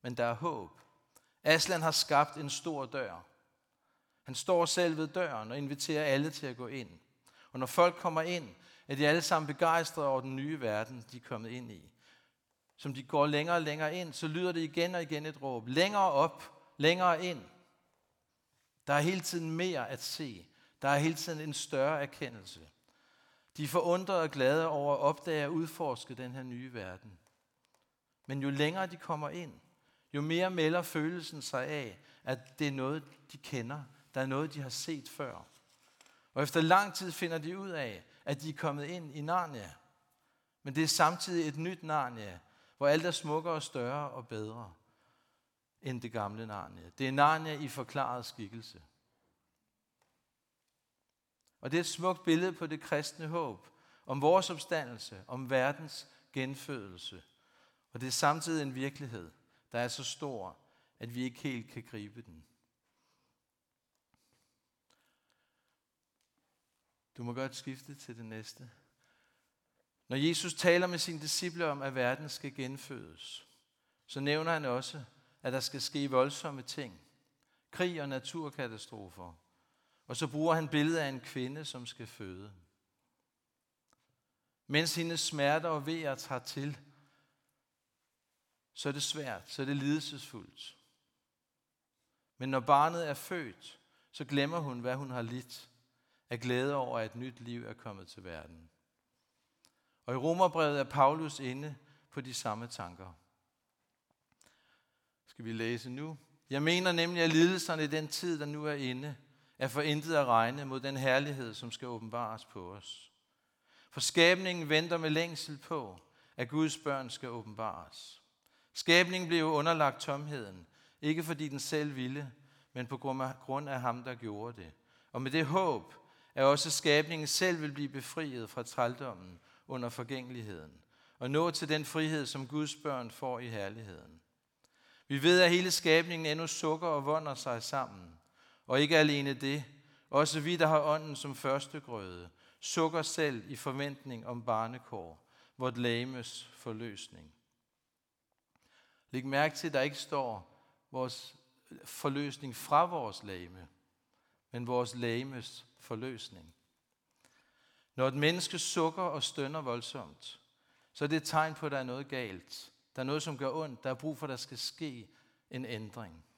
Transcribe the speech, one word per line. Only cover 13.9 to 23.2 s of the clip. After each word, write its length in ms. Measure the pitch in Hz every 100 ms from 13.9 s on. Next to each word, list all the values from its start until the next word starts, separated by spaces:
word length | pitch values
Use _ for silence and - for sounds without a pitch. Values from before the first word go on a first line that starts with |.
| 175
ind, 180 | 170
så 140 | 135 160
lyder 240 | 156 180
det 100 | 165
igen 340 | 160 156 175 180
og 60 |
igen 240 | 156 151 156
et 160 | 143
råb. 260 | 135 123 113
"Længere 440 | 135 190 208 190
op, 520 | 139 160 - - - - -
længere 480 | 151 175 180 160 180
ind." 200 | 151 90 - _ _ _ _ _ _ _ _ _ _ _ _ -
Der 60 |
er 80 | 143
hele 200 | 156 190
tiden 300 | 156 175 160
mere 380 | 160 185 160 113
at 120 | 131
se. 460 | - - 147 98 85 _ _ _
Der 80 | 139
er 80 | 143
hele 180 | 160 156
tiden 260 | 170 156
en 120 | 151
større 480 | 143 - 139 139 156
erkendelse. 680 | 139 - 135 117 92 - 80 _ _ _ _ _